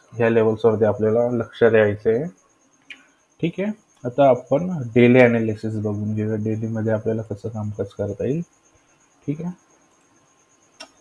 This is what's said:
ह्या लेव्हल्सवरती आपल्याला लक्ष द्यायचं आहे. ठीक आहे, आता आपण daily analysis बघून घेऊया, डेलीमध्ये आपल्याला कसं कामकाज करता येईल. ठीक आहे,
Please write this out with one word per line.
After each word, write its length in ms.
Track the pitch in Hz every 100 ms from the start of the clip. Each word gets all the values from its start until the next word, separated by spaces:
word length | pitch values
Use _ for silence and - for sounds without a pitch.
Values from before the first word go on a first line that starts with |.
| _
ह्या 160 | 117 113
लेव्हल्सवरती 560 | 117 110 110 117 107 107
आपल्याला 440 | 104 107 113 120
लक्ष 340 | 120 113 -
द्यायचं 460 | 117 110 104 101 110
आहे. 140 | 117 170 - _ _ _ _ - - _ _ _ -
ठीक 180 | 170 180
आहे, 120 | 208 214 _ _ 127
आता 240 | - 139
आपण 480 | - - 139 180 170
daily 420 | 120 120 120 127
analysis 560 | 120 117 110 107 110 107
बघून 400 | 107 104 107 107
घेऊया, 200 | 107 110
डेलीमध्ये 580 | 110 110 113 110 110
आपल्याला 280 | 107 110 110
कसं 280 | 110 104 113
कामकाज 380 | 110 104 104 104
करता 380 | - 104 98 110
येईल. 160 | 160 175 _ _ _ _ _ _ _ -
ठीक 140 | 147
आहे, 100 | 170 180 _ _ _ _ _ _ _ _ _ _ _ - - _